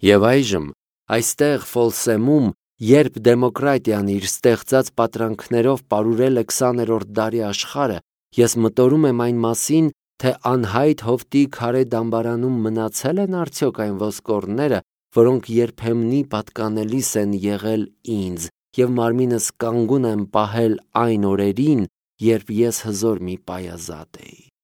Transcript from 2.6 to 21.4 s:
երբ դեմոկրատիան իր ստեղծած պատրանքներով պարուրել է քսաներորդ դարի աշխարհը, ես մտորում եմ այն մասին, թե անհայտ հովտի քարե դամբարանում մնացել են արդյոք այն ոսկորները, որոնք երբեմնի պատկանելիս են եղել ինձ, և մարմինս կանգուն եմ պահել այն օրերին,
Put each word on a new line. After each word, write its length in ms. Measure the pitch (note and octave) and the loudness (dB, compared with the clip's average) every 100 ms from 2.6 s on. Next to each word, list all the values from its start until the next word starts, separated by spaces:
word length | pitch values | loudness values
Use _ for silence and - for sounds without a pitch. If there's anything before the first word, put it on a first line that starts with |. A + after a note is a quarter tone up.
| _ _ | _ _
երբ 380 | A2 C3+ D3+ - | 4 4 4 2
դեմոկրատիան 920 | A2+ A#2+ B2 - C#3 C3+ A2+ G#2 G2+ | 2 4 2 0 0 0 0 0 0
իր 160 | G2+ | -2
ստեղծած 680 | F#2+ - B2 A2+ - C3 B2+ | -4 0 2 2 2 0 0
պատրանքներով 880 | - A#2 A2+ A2+ A2 - A#2+ A#2 C3+ | -2 -2 -2 -6 -6 -4 0 2 0
պարուրել 520 | - G#2+ A2 A2+ C3 B2+ | -2 0 0 2 2 0
է 80 | |
քսաներորդ 640 | A2 - B2+ B2 A2+ A2+ G2 | -2 -2 -2 0 0 -2 -2
դարի 300 | G#2 A2 A2+ | -4 -2 -2
աշխարհը, 560 | G#2+ G2+ - C#3 C#3 F2+ _ _ _ | -4 -6 -8 -4 -4 -4 _ _ _
ես 180 | - A#2 | 2 2
մտորում 520 | A#2+ A2 G#2 B2+ D3+ D3+ | 4 0 4 4 6 2
եմ 160 | A#2+ | 2
այն 180 | A#2+ A#2+ | 0 0
մասին, 480 | A2+ A#2 - D#3 D#3+ - _ | 0 -2 0 2 2 -2 _
թե 160 | _ B2+ B2+ | _ -2 -2
անհայտ 600 | - B2+ A2+ G#2+ D3 D3 | 0 0 0 0 0 0
հովտի 400 | A2+ B2 - C#3+ C#3 | -2 -2 0 0 0
քարե 360 | - A#2+ B2+ | -2 -4 -2
դամբարանում 720 | B2+ A2+ A2+ A2+ A2+ A#2 B2+ B2 | 0 -2 -2 -2 -2 -2 -2 -2
մնացել 600 | A2 A2 A2 - C3+ F3+ | -2 -2 -4 -4 -4 -2
են 160 | G3 | -2
արդյոք 460 | F#3 D#3+ - C#3 - | -2 -6 -2 -2 -2
այն 140 | G#2+ G2 | -4 -2
ոսկորները, 840 | G#2 G#2 - G#2+ F#2+ G#2+ D3 G#2+ - _ _ | -4 -6 -4 -4 -2 -2 0 -2 -4 _ _
որոնք 340 | - A#2 B2+ - | 2 4 4 0
երբեմնի 760 | A2+ A#2 - A2+ A#2 A2+ C3+ | 0 0 -4 -4 -2 0 -2
պատկանելիս 840 | C3+ A2 A2 - A2 G#2+ G#2+ B2+ B2+ | -2 -6 -8 -6 -4 -4 -4 -4 -2
են 200 | A2+ G#2 G2+ | -2 -2 -2
եղել 480 | G2+ G2+ G#2 A2 G#2 _ - | -2 -4 -2 -2 -4 _ -6
ինձ, 400 | A2 F#2+ F2 E2+ _ _ | -4 -4 -6 -10 _ _
և 180 | - B2 | -2 0
մարմինս 560 | B2 A#2 A#2+ B2+ A#2 - | 2 0 2 0 0 -4
կանգուն 520 | - A#2 A#2+ A2+ C#3 B2 | -6 -4 0 0 0 0
եմ 180 | G#2+ G2+ | -2 -2
պահել 480 | G#2+ G#2+ A2 A2+ G#2+ _ | -2 -2 0 0 0 _
այն 280 | - A#2 A2 | -2 0 2
օրերին, 640 | G2+ G2 | 2 2